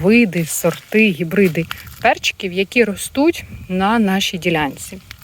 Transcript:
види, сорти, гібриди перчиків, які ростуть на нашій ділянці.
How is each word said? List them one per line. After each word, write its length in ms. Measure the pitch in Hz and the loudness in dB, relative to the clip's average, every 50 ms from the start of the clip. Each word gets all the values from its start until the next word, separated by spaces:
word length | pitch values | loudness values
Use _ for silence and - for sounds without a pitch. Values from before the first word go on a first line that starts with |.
| 151 | 2
види, 440 | 185 220 240 240 196 165 180 165 | 4 6 6 4 4 2 -2 -4
сорти, 640 | 147 - - - 170 165 - - - - 214 220 214 | -4 -4 -2 -2 -2 -2 -2 -4 -2 2 4 4 4
гібриди 560 | 175 135 180 165 180 202 202 180 147 165 160 - - - - - - - - | 2 0 -4 -2 2 2 2 2 2 0 -4 -6 -8 -14 -16 -20 -8 -2 0
перчиків, 500 | 226 285 - - - - - - 185 175 | 0 0 0 -2 -6 -6 -6 -8 -6 -4
які 320 | 185 202 - - 247 233 | -4 -4 0 2 2 2
ростуть 600 | 208 196 180 - - - 269 285 339 339 - - - - - - - | 2 0 -6 -8 -6 0 2 2 2 2 0 -4 -14 -14 -14 -8 -4
на 300 | 185 185 190 196 226 233 | -2 0 2 2 4 4
нашій 400 | 214 190 190 196 196 - - 175 | 2 2 2 0 0 -2 -4 -4
ділянці. 600 | 165 180 170 156 151 143 127 - - - - 190 - - - - | -2 -2 0 0 0 -2 -4 -8 -14 -14 -16 -16 -16 -18 -20 -20